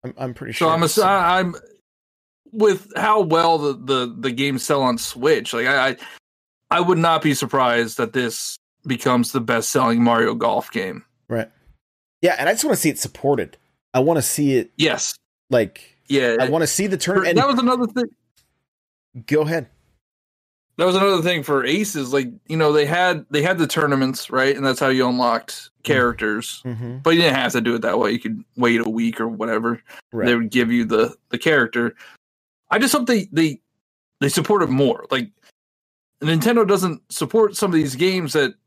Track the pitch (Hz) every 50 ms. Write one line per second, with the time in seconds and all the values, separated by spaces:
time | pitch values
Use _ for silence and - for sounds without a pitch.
0 | - 127 - - 135 127 120 - 135 120 113 - 170 160 160 165 170 151 - 214
1 | 202 185 196 196 175 170 180 185 185 175 - - - - _ _ _ _ _ _
2 | _ _ _ _ _ _ _ _ _ - - 220 214 208 190 196 - - - -
3 | 208 214 214 214 190 160 160 165 170 170 165 156 147 147 135 - 127 127 139 131
4 | 123 120 113 117 117 135 120 123 139 143 135 117 - - 151 139 135 127 120 113
5 | - - - 127 123 151 156 113 117 - - 120 120 127 143 139 131 135 - -
6 | - - - - _ _ _ _ _ _ _ _ _ _ - 170 180 175 185 165
7 | 165 170 165 160 160 156 135 - 143 117 - 139 127 120 120 120 117 110 - -
8 | 120 107 - 131 123 117 - - - - - - _ _ _ _ _ - 127 117
9 | - 135 123 123 120 - - 131 117 113 120 117 113 - - - - 117 117 117
10 | 120 120 117 113 113 110 120 117 110 117 104 120 - - - 107 95 95 - -
11 | _ _ _ _ _ - 113 117 110 - _ _ _ - _ _ _ _ _ _
12 | _ _ _ _ - 180 170 - 135 170 220 220 - 311 214 - - 160 131 -
13 | - 110 _ - - 135 143 117 87 - - _ _ _ _ _ _ _ - 131
14 | 131 160 170 156 117 - - - 147 139 131 123 - - _ - 156 151 123 -
15 | - - - _ _ _ _ _ _ _ 131 120 110 92 _ - - _ _ _
16 | _ _ 139 139 127 120 113 117 131 131 147 165 165 139 - 160 196 202 190 -
17 | - 175 196 190 185 - 175 220 262 285 269 247 247 247 254 247 247 214 - 254
18 | 240 - _ _ _ _ _ _ _ _ _ _ _ _ _ _ _ _ _ _
19 | _ _ _ 123 113 - 147 151 156 151 165 165 123 _ _ _ _ _ _ _
20 | _ _ _ _ _ _ _ _ _ _ _ _ _ _ _ - 170 185 180 190
21 | 196 202 196 170 160 180 180 160 131 - 147 135 123 131 151 202 214 202 - 151
22 | 135 123 135 139 131 120 - - _ - 156 160 160 147 147 151 147 143 165 175
23 | 180 180 180 156 - _ 147 147 143 180 185 170 160 - - 165 156 143 139 135
24 | 135 131 131 - - - - 131 131 139 143 139 139 135 131 - 147 135 131 131
25 | 127 123 123 127 127 120 117 120 - - - - - - _ _ - - 147 131
26 | 123 120 117 - 113 107 107 110 117 - - - _ 127 120 110 123 117 123 131
27 | 139 165 165 170 170 156 131 135 127 120 - 123 110 117 120 113 110 - 90 120
28 | 117 101 110 120 - 113 110 - - _ _ 123 123 120 117 117 113 110 110 117
29 | 117 117 113 - 113 117 113 104 113 113 113 110 113 117 120 117 _ _ - -
30 | _ _ - 113 104 123 120 117 117 107 - 123 120 113 120 120 117 110 113 110
31 | 113 120 - _ _ _ - 120 - 165 156 139 120 113 - 120 117 117 - -
32 | - - - _ _ _ _ _ _ _ _ _ _ _ 165 220 254 262 - 294
33 | 240 233 240 208 180 - - 160 165 156 143 - _ _ _ _ _ _ _ _
34 | _ _ _ _ 139 139 - - 151 - 208 196 170 - 131 135 143 127 117 -
35 | - - 135 131 117 104 _ _ _ _ _ _ _ _ _ _ _ _ _ _
36 | _ _ _ _ - 151 165 160 - 220 240 233 220 185 202 180 185 180 156 -
37 | _ _ - - 165 - - 226 220 202 202 - 214 190 175 160 151 139 127 127
38 | 175 190 190 185 170 135 - 156 143 120 - _ _